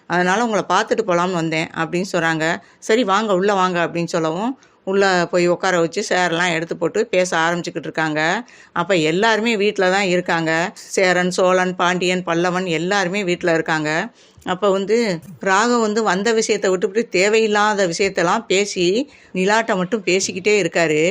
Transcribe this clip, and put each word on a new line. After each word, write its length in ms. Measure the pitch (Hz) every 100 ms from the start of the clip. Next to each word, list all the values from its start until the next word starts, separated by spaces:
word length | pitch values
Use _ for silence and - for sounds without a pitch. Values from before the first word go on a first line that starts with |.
| -
அதனால 380 | 170 180 202
உங்களை 220 | 240 202 -
பார்த்துட்டு 360 | 185 220 226 208
போலாம்னு 340 | 175 180 180
வந்தேன்" 260 | 160 160 165 -
அப்படின்னு 340 | 156 175 190
சொல்றாங்க. 340 | 175 165 160 160 185 - _
"சரி 260 | - 220
வாங்க, 280 | 196 196 220
உள்ள 180 | 180 202
வாங்க" 260 | 196 185 175
அப்படின்னு 320 | 160 170 165
சொல்லவும், 400 | 175 160 170 240 269 _ _ -
உள்ள 180 | 196 196 180 170
போய் 200 | 180 175
உட்கார 260 | 170 190 175
வச்சு 200 | 165 196
சேர்லாம் 520 | 226 180 175 165 180
எடுத்து 200 | 160 165 170
போட்டு 240 | 165 202 226
பேச 240 | 180 180 170
ஆரம்பிச்சுக்கிட்டு 520 | 165 175 165 170 156
இருக்காங்க. 320 | 160 160 151 160 208 - - -
அப்ப 240 | 175 170 185
எல்லாருமே 480 | 156 180 226 214 233 214
வீட்ல 320 | 208 202 185
தான் 200 | 196 196
இருக்காங்க. 420 | 180 180 170 160 160 190 - -
சேரன், 440 | - 185 180 180 185
சோழன், 380 | 185 185 185 180
பாண்டியன், 500 | 175 180 180 185 180
பல்லவன் 420 | 165 180 180 185
எல்லாருமே 500 | 156 175 202 180 202
வீட்ல 300 | 180 175 175
இருக்காங்க. 360 | 165 160 160 151 160 220 _ - - -
அப்ப 220 | 180 202
வந்து 260 | 196 196 233 226 160 - 160
ராகவ் 420 | 196 190 240 240
வந்து 160 | 214 214
வந்த 260 | 208 185 214
விஷயத்தை 360 | 226 220 208 196
விட்டுவிட்டு 320 | 185 190 208 226
தேவையில்லாத 800 | 180 208 220 220 208 214 202 180
விஷயத்தெல்லாம் 560 | 170 196 190 170 220 220
பேசி 360 | 190 202 196 175 220 285 - -
நிலாட்ட 380 | 180 190 220 226 190
மட்டும் 260 | 180 226
பேசிக்கிட்டே 500 | 180 190 - 185 196 208
இருக்காரு. 420 | 165 185 160 151 170